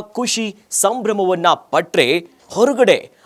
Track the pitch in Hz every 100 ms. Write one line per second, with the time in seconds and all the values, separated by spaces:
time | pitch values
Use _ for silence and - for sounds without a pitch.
0 | 208 - 247 226 220 196 - - 202 247
1 | 214 208 185 180 175 151 - 156 175 185
2 | 127 165 170 _ - 180 247 247 220 151
3 | - _